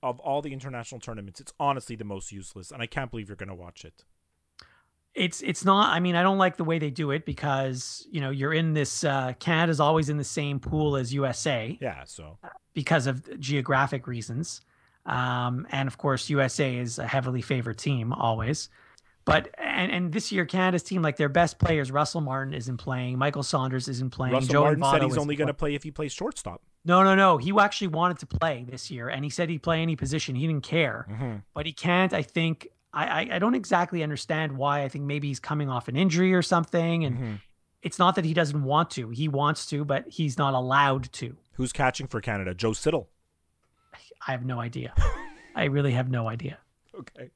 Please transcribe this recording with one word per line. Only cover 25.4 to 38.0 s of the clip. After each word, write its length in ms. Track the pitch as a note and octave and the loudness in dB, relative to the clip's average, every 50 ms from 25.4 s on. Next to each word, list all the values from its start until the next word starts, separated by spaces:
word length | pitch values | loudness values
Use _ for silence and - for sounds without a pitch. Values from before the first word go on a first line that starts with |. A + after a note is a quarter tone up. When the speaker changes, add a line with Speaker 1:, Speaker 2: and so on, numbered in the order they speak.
| D3+ C#3+ C#3+ | 0 -2 0
Speaker 2:
playing. 180 | - E3 D3+ D3 | -2 -2 -2 -2
Speaker 1:
play 20 | |
if 80 | C#3+ - | -2 -6
he 80 | D#3 | -8
plays 220 | C#3+ - D#3 D#3 - | -8 -6 -6 -6 -6
shortstop. 480 | - F#3 A#3+ - - - G2+ F2 - _ _ _ _ _ | -6 -8 -8 -8 -8 -10 -10 -12 -12 _ _ _ _ _
Speaker 2:
No, 180 | D#3+ F3 F#3 F#3+ | 6 8 8 8
no, 100 | F#3+ F#3+ | 8 8
no. 220 | F#3+ G3 F#3+ E3+ D3 | 8 8 8 8 6
He 140 | A#2+ E3 G3 G#3 | 4 2 4 6
actually 280 | G3+ G#3 G#3 - G#3 F#3 | 4 4 4 -2 -4 -2
wanted 300 | D#3 D#3+ E3+ F3+ E3+ - | 0 2 2 2 2 0
to 60 | - | -8
play 400 | - - - - E3 D3 A#2+ B2 B2 | -4 -2 0 0 0 -2 -2 -6 -10
this 220 | B2+ B2+ - - | -12 -12 -12 -10
year, 200 | B2+ B2 A#2 B2+ | -10 -8 -6 -6
and 140 | - C3 C#3 | -4 -4 -4
he 60 | D3 | -4
said 200 | - - F3 D#3+ | -2 -2 -2 -2
he'd 120 | E3 D3+ - | -2 -4 0
play 180 | - E3 D#3+ | 0 0 2
any 140 | E3 E3 E3 | 2 0 0
position. 400 | C#3+ - C3+ C3+ D#3+ - - C3 | 0 -2 -2 -2 -2 -2 -2 -2
He 120 | B2 C#3+ D#3+ | -2 0 0
didn't 160 | D#3+ D3 B2 | 0 -2 -2
care. 420 | - - E3 D#3+ C3 G#2+ A2 - - | 0 2 2 2 2 0 -4 -8 -8
Speaker 1:
Mm-hmm. 240 | G2+ A2+ C3 B2+ A2+ G2+ G2 _ _ | -8 -6 -6 -6 -6 -8 -12 _ _
Speaker 2:
But 120 | - D3 | -8 -8
he 80 | E3 D3+ | -8 -8
can't, 400 | - - E3+ F3 F3+ F#3 F#3 D#3+ | -4 0 2 4 4 4 4 2
I 80 | - | 0
think. 480 | C3 - _ D#3+ E3 E3 D#3+ - - - _ _ _ _ | -2 -2 _ 0 2 2 0 -2 -6 -20 _ _ _ _
I, 140 | - D3+ D3+ | -4 -4 -2
I, 300 | - - D#3 - - - | 0 0 -2 -2 -2 -2
I 40 | F3+ | 0
don't 140 | F3+ A3 B3 | 2 2 2
exactly 480 | C4 G3+ - G#3 F3 F3 F3 - E3+ | 0 0 2 2 2 2 2 -2 -4
understand 560 | D#3 D3+ D3+ C3 - - E3 D#3 D#3+ D3+ C#3 C3 | -4 -2 -4 -6 -4 -4 -2 -2 -2 -2 -2 -2
why. 240 | C3+ C#3+ C#3+ D3 | 0 0 0 0
I 80 | C#3 C3+ | -2 -4
think 160 | - E3+ C#3+ | -6 -6 -4
maybe 220 | C#3 C#3+ D3 C#3+ C#3+ | -4 -4 -2 -2 -4
he's 120 | C#3 B2+ | -6 -6
coming 300 | - - D3+ D3+ D3 C#3 | -6 -4 -2 -2 -2 -2
off 200 | C3 B2 - - | -2 -4 -4 -2
an 60 | A#2+ | 0
injury 380 | C#3 F#3 F#3+ D#3 E3+ F#3 F#3 F#3 | 2 2 4 4 4 4 4 4
or 80 | F3+ | 4
something, 640 | E3 - F#3 F3 E3 - - F3 E3 E3 E3+ E3+ D#3+ | 4 4 2 2 2 2 0 0 2 2 2 0 0
and 100 | C#3+ B2 | 0 -2
Speaker 1:
Mm-hmm. 180 | A#2+ C3 A#2 G#2+ G2+ - - _ _ _ _ _ _ _ | -4 -4 -6 -6 -8 -12 -16 _ _ _ _ _ _ _
Speaker 2:
it's 160 | - - - | -10 0 4